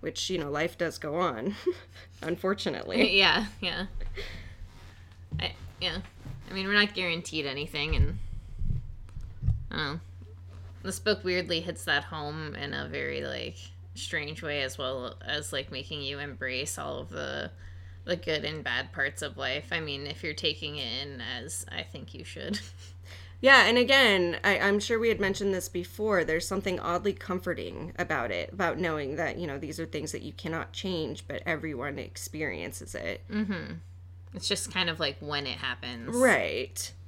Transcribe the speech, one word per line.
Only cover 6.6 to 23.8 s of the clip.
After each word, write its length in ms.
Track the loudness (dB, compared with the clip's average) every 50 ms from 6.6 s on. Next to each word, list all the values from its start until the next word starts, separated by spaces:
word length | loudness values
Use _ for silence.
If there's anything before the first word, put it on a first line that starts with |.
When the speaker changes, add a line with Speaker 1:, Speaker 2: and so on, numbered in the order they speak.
| 0 4
Speaker 2:
we're 60 | 6
not 200 | 6 6 6 4
guaranteed 520 | 0 0 2 0 0 -2 -2 -2 -2 -2
anything, 500 | 0 -2 -2 -4 -4 -2 -2 0 2 6
and, 220 | 6 6 6 6 0 -4 -4 -4 -6 -8 -8 -4 0 2 2 2 0 -2 -6 -10 -10 -12 -10 -8 -8 -8 -8 -8 2 2 4 4 4 0 -4
I 40 | -4
don't 180 | -2 -2 -2 -4
know. 60 | -6 -8 -10 -14 -14 -14 -14 -14 -14 -14 -14 -14 -14 -14 -14 -14 -8 -6
This 160 | -6 -6 0
book 240 | 2 2 2 4 2
weirdly 360 | 2 2 2 2 2 0 0
hits 240 | 0 -2 -6 -4 0
that 180 | 2 2 2 2
home 500 | -2 -6 -6 -4 -4 -4 -4 -6 -6 -6
in 200 | -6 -6 -4 -4
a 120 | -4 -4
very, 360 | -4 -4 -4 -4 -2 -2 -4
like, 340 | -4 -4 -4 -4 -6 -6 -8 -10 -14 -14 -14 -14 -14 -14 -10
strange 440 | -8 -6 -4 -4 -4 -4 -4 -6 -6
way, 220 | -4 -2 -2 0
as 160 | -2 -2 -4 -4
well 380 | -4 -2 -2 -2 -4 -6 -8 -8 -6
as, 260 | -4 -4 -4 -4 -4
like, 200 | -4 -4 -4 -4
making 300 | -8 -8 -8 -6 -6 -6
you 180 | -4 -4 -4 -4
embrace 580 | -6 -8 -6 -4 -4 -2 -2 -2 -2 -2 -4 -4
all 220 | -4 -6 -6 -6
of 100 | -8 -8
the, 400 | -6 -6 -4 -4 -4 -4 -6 -6 -8 -12 -12 -12 -12 -12 -12 -14 -14 -12 -4
the 100 | -4 -4
good 300 | -2 0 0 0 0 0
and 180 | -2 -6 -4
bad 300 | -4 -2 -2 -2 -2 -4
parts 280 | -2 0 0 0 0 -4
of 160 | -8 -8 -6
life. 340 | -4 -2 -2 -2 -2 -4 -4
I 80 | -4 -4
mean, 260 | -2 -2 -4 -6 -6
if 160 | -8 -8 -6
you're 100 | -4 -6
taking 440 | -4 0 0 0 0 0 -6 -6 -6
it 320 | -6 -4 -4 -4 -4 -4 -6
in 120 | -6 -6
as 460 | -6 -4 -4 -6 -6 -6 -6 -6 -6 -6
I 100 | -6 -6
think 320 | -6 -6 -8 -12 -12 -10 -12
you 80 | -12
should. 380 | -12 -10 -10 -8 -4 -2 -2 -4 -4
<laughs> 60 | -8 -14 -14 -16 -16 -16 -16 -14 -14 -14 -14 -14 -14 -8 6
Speaker 1:
Yeah, 260 | 10 12 12 12 12
and 120 | 10 10
again, 640 | 8